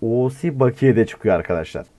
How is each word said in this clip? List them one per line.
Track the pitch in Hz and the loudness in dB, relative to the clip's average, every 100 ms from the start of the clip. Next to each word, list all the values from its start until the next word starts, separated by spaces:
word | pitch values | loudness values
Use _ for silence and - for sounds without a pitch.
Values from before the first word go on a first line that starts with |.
O | 113 120 127 | -4 -2 -2
C | 135 170 139 | -4 -6 0
bakiye | 127 120 135 113 | 0 4 4 4
de | 110 | 2
çıkıyor | - 107 | -2 0
arkadaşlar. | 90 82 87 82 - - | 0 0 -4 -6 -10 -14